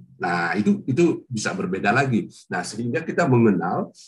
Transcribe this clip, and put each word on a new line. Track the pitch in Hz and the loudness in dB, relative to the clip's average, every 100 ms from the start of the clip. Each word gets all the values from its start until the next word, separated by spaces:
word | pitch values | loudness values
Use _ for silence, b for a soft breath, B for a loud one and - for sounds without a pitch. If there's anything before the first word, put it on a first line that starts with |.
| - - | -20 -8
nah, | 87 87 - - | -4 -2 -2 0
itu, | 202 196 - | 2 0 0
itu | 131 170 - - | 2 2 2 -6
bisa | 110 - | -6 -4
berbeda | 92 90 95 101 | -4 -4 -2 0
lagi. | 123 139 107 - B - | 2 2 0 -2 B -8
Nah, | 90 90 | -8 -6
sehingga | 107 120 160 165 | -6 -4 -4 -4
kita | - 151 | 0 4
mengenal | 120 113 90 87 - - B | 6 6 4 0 -4 -6 B